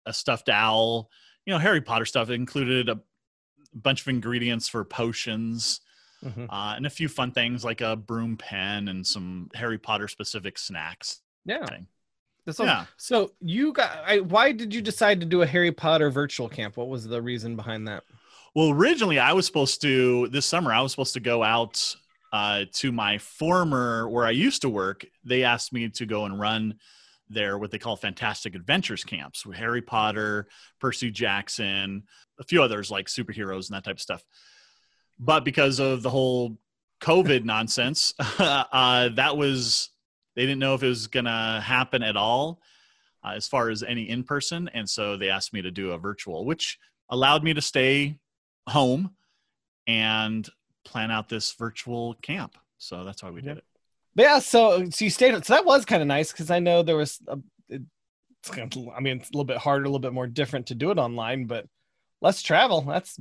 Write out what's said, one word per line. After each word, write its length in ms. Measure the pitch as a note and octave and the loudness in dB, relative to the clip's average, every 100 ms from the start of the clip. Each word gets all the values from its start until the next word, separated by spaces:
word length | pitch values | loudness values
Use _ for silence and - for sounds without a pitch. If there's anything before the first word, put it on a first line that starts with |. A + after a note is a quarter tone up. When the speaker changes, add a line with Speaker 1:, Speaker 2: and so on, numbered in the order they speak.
| - | -10
Speaker 1:
a 60 | |
stuffed 360 | - - A#2 - | -4 -2 -2 2
owl, 600 | G#2 A2 A2 A2+ A#2 A2+ _ _ _ | 2 4 4 2 0 -6 _ _ _
you 80 | - | -4
know, 60 | F3 | 0
Harry 220 | F#3 F3 | 4 2
Potter 240 | - A2+ A2+ | 2 -2 0
stuff. 240 | C3 A2+ | 0 0
It 40 | |
included 540 | A#2+ B2 C#3+ B2+ B2+ A#2+ | -2 -2 -2 0 0 0
a 100 | G#2+ - _ _ _ _ _ _ | -4 -8 _ _ _ _ _ _
bunch 260 | B2 C3+ C3+ | -4 -2 0
of 80 | - | -2
ingredients 600 | B2 A#2 A#2+ A#2+ A#2 - | -2 -2 -2 -2 -2 -4
for 160 | A#2 | -6
potions, 960 | G2 - A#2 A2 - A2 A2+ A#2 A2 - - _ _ _ | -6 -4 -4 -4 -6 -6 -6 -4 -4 -6 -10 _ _ _
Speaker 2:
Mm-hmm. 220 | C3+ G#2+ A#2+ | -14 -12 -10
Speaker 1:
uh, 240 | G2+ G#2 | -8 -6
and 100 | A2 | -6
a 60 | C#3 | -8
few 180 | - D#3 | -6 -6
fun 220 | - B2 | -4 -4
things 340 | B2 A#2 B2 | -2 -2 -2
like 160 | A2+ A2+ | -6 -4
a 140 | A2+ | -4
broom 420 | A2 G#2 A#2 A#2 A2+ | -4 -6 -6 -4 -6
pen 520 | - G2 F#2+ G#2 G2+ | -6 -4 -2 -2 -4
and 180 | F#2+ F2+ | -4 -4
some 440 | G#2 F2+ F#2 F2 | -4 -6 -10 -12
Harry 240 | - A#2+ A2 | -8 -6 -6
Potter 300 | - G#2 G#2 | -2 -4 -4
specific 500 | - G#2 G#2+ F#2+ - | -8 -10 -8 -10 -10
snacks. 600 | - F2 D#2+ - - - _ _ | -10 -10 -10 -10 -12 -12 _ _
Speaker 2:
Yeah. 200 | F3 C4+ - | -8 -8 -8
Speaker 1:
Thing. 200 | - F2+ _ _ _ _ _ | -12 -18 _ _ _ _ _
Speaker 2:
That's 140 | - D#3 | -10 -2
awesome. 80 | A#3+ | 0
Speaker 1:
Yeah. 180 | A2+ E2+ - | 0 -4 -14
Speaker 2:
So 340 | - A#3+ G3 - | -2 0 0 -4
you 320 | F3 G3+ D4+ | -6 -2 0
got, 260 | C#4 A3+ D#3+ | 0 -2 -2
I, 140 | E3 G#3 | 0 0
why 300 | F#3 G3+ C4+ | 4 4 4
did 240 | A3+ A3+ | 2 -4
you 80 | A3+ | -6
decide 380 | F#3+ - G#3 G3 | -6 2 4 4
to 60 | E3 | 2
do 160 | F3+ | 2
a 40 | D#3+ | 4
Harry 240 | F3 F3 | 4 2
Potter 400 | - D#3 D#3+ D3 | 2 2 4 4
virtual 380 | C3+ C#3+ - A#2 | 0 -2 -4 -8
camp? 280 | - G#2 A2 | -8 -8 -8
What 120 | B2 | -8
was 180 | C3 A2 | -8 -6
the 160 | A#2+ | -6
reason 320 | A#2+ A#2+ A#2 | -6 -6 -8
behind 320 | A2+ A2+ A2 G#2+ | -8 -8 -8 -8
that? 160 | G2+ - _ _ - _ D#3+ | -10 -14 _ _ -20 _ 4
Speaker 1:
Well, 140 | D#3+ | 4
originally 500 | D3 A#3+ D#4+ G#3 C#3+ | 6 4 4 2 4
I 120 | B2+ | 4
was 140 | F3+ - | 4 2
supposed 340 | D#3+ C3+ - | 2 0 0
to, 440 | D3 C3 B2+ B2 A#2+ | 2 4 4 4 0
this 160 | C#3+ | -2
summer, 280 | - F3 D3+ | 0 0 2
I 80 | A2+ | 2
was 100 | C3+ | 0
supposed 240 | - B2+ | -2 -4
to 60 | B2+ | -4
go 240 | A#2+ A#2 | 0 2
out, 500 | A2 A#2 A2+ - - - _ _ _ | 4 2 0 -2 -4 -6 _ _ _
uh, 320 | G#2+ G#2 G2+ G2 | -2 -2 -2 -4
to 180 | - C3+ | -4 -2
my 280 | A#2 G#2 G#2 | -2 0 -2
former, 880 | - - D#3 F3+ E3+ C3 A#2+ A2+ A2+ | -6 -4 0 2 2 0 0 -2 -2
where 180 | A#2 A#2 | 0 2
I 40 | |
used 300 | A#2+ A#3+ - | 4 2 2
to 60 | C#3 | 0
work. 360 | G#2 F#2+ G2 - _ | 0 -2 -6 -14 _
They 200 | A#2+ B2+ | -2 2
asked 280 | B2+ A#2 - | 2 0 -2
me 160 | B2 A#2 | -6 -6
to 140 | - | -6
go 200 | A2+ G#2+ | -4 -4
and 160 | G#2 G2 | -4 -2
run 400 | G#2 A2 A2 G#2+ _ _ _ _ - | -2 -2 -4 -6 _ _ _ _ -10
their, 280 | G#2+ G2+ G2+ | -4 -4 -4
what 120 | G#2 | -6
they 80 | G#2 | -8
call 160 | A#2 | -6
Fantastic 640 | G2+ G#2 - A2+ G#2 G#2+ F2+ | -6 -8 -4 -6 -4 -10 -8
Adventures 480 | F2+ F3 - A2+ | -2 0 0 -6
camps 420 | - F2+ C#2+ - G#2+ | -8 -12 -10 -14 -12
with 100 | F2 | -8
Harry 260 | A2+ A#2+ | -4 -4
Potter, 640 | A#2+ A2 G#2+ G#2 G#2+ G#2 G2+ - - _ | -2 0 0 0 -2 -4 -8 -16 -20 _
Percy 320 | C3 - A#2+ | -6 -4 -6
Jackson, 880 | G#2 A2+ G2 G2 - G2+ G2 G2 G2 - _ _ - | -2 -2 -2 -6 -6 -4 -4 -4 -8 -12 _ _ -20
a 40 | |
few 160 | B2+ F3 | 0 4
others 300 | C3 G#2 G2+ | 4 0 -4
like 160 | G2 F#2+ | -6 -6
superheroes 640 | - A2 G#2+ G2 F#2+ F#2 | -6 -6 -6 -6 -6 -8
and 80 | G2 | -8
that 80 | |
type 120 | F#3+ F#3+ | -8 -8
of 40 | |
stuff. 220 | - F2 - _ _ _ _ _ _ _ _ - | -8 -10 -12 _ _ _ _ _ _ _ _ -4
But 240 | B2 D#3 | 2 2
because 360 | C#3 C3+ C#3 C3+ | 2 4 4 4
of 220 | C3+ B2+ | 0 0
the 80 | A#2+ | 0
whole 480 | C3 C3 B2 A#2+ G#2+ _ _ _ _ | 2 4 2 0 -6 _ _ _ _
covid 440 | - F3 F#3 C3 | 4 4 6 2
<laughs> 0 | |
nonsense, 720 | A2+ A2 A2+ - B2 D#3 - - | 2 -2 0 0 0 0 -2 -2
<laughs> 220 | A2+ - | -4 2
uh, 720 | F3 C#3 - C3 B2+ B2 B2 | 2 2 2 4 6 6 4
that 260 | A2+ C#3+ D3 | 2 0 2
was, 540 | C#3+ C3 A#2 - - _ _ _ _ - | 0 0 0 -2 -2 _ _ _ _ -2
they 60 | |
didn't 180 | C3+ C3+ | -2 0
know 140 | C3+ | 0
if 80 | C3 | 2
it 60 | C3 | 2
was 180 | A#2+ A2 | 0 -2
gonna 520 | C3 A#2+ A2+ A2+ A2 | -2 -2 -2 -2 -4
happen 420 | G#2+ B2+ - C3 | 0 0 2 0
at 140 | A2 G#2 | 0 0
all, 440 | A2 B2 D#3 E3+ _ _ _ _ _ _ | 2 2 0 -6 _ _ _ _ _ _
uh, 80 | - | -12
as 140 | G2+ - | -8 -2
far 200 | C3+ A#2 | 0 0
as 120 | G#2+ | -2
any 260 | G#2+ A#2+ G#2+ | -4 -6 -4
in-person. 640 | A#2+ B2+ C#3+ - E3+ F3 | -6 -4 -4 -4 -6 -6
And 160 | A#2 G2+ | -8 -6
so 280 | - G#2 G2+ | -4 -4 -2
they 120 | F#2+ | -2
asked 220 | F#2+ - | -2 -4
me 80 | G#2 | -6
to 80 | F#2 | -6
do 200 | F2+ F#2+ | -6 -6
a 60 | E2+ | -4
virtual, 460 | F#2+ G2+ - D#2+ | -8 -10 -8 -6
which 340 | A2+ E3 - - _ _ - | -4 -4 -6 -8 _ _ -6
allowed 340 | B2 C3+ D#3 | 2 4 6
me 100 | D#3 | 4
to 60 | D3+ | 0
stay 580 | - C#3 C3 C#3 C#3+ D3 _ _ _ _ - | 0 2 4 4 0 -6 _ _ _ _ 0
home 420 | D3 C3 C3+ F#3+ - _ _ _ _ _ _ - | 4 4 2 -2 -8 _ _ _ _ _ _ -2
and 600 | A2+ A2 A2 A2 A2 G#2 - _ _ | 0 0 0 -2 -4 -8 -16 _ _
plan 260 | - A#2 A2 | -10 -6 -4
out 180 | A2 G#2 | -4 -4
this 240 | A2 - | -6 -6
virtual 600 | - A#2 A2 B2 A#2+ A#2 A2+ | -6 -10 -8 -8 -8 -8 -10
camp. 340 | - F3+ B2+ _ _ _ | -10 -8 -10 _ _ _
So 240 | - F2+ | -16 -12
that's 180 | F#2 G2+ | -12 -14
why 80 | F#2+ | -16
we 100 | E2+ | -14
did 60 | C3+ | -14
Speaker 2:
Yeah. 40 | |
Speaker 1:
it. 100 | D3 _ _ _ _ _ | -14 _ _ _ _ _
Speaker 2:
But 80 | F#3 | 6
yeah, 160 | C#4 C#4+ | 8 8
so, 500 | - G3+ A3 F#3 F3+ | 6 8 8 6 2
so 140 | - | 0
you 60 | G#3+ | 0
stayed, 340 | - B3+ A3+ | 6 6 6
so 100 | - | 6
that 100 | C4+ | 6
was 200 | F4+ C#4 | 8 6
kinda 200 | G#3+ F#3 | 6 2
nice 280 | C#3+ C#3+ D#3 | 4 2 0
'cause 180 | - D#3+ | -4 0
I 100 | F3 | 2
know 220 | F3 E3+ | 6 6
there 140 | E3 D#3 | 6 2
was 220 | D3 - - | 0 -6 -10
a, 100 | C#3 - _ _ | -10 -12 _ _
it's 800 | C3+ C3 _ _ _ _ _ - | -14 -14 _ _ _ _ _ -14
gonna, 400 | - A#2 C3 A#2+ | -10 -10 -10 -10
I 80 | B2 | -4
mean, 160 | C3+ B2+ | -4 -4
it's 120 | - | -6
a 20 | |
little 120 | D3 | -4
bit 120 | C3+ A#2 | -4 -2
harder, 260 | D3 C#3 | 2 2
a 40 | C#3 | 2
little 100 | C#3 | -2
bit 140 | B2+ | -2
more 160 | B2+ B2+ | -4 -4
different 380 | A#2+ C#3+ C#3+ A#2+ | -2 -2 -4 -6
to 80 | B2 | -4
do 140 | D#3 | 0
it 60 | F#3 | 2
online, 480 | A#2+ A#2+ A2+ C3 A#2 | 0 -2 -4 -4 -4
but 200 | A#2 - _ _ _ _ _ | -8 -10 _ _ _ _ _
less 200 | F3+ G3 | 2 2
travel. 400 | - E3 B3 E3+ | 2 4 6 2
That's, 340 | C#3 E3+ - - | 0 -4 -6 -14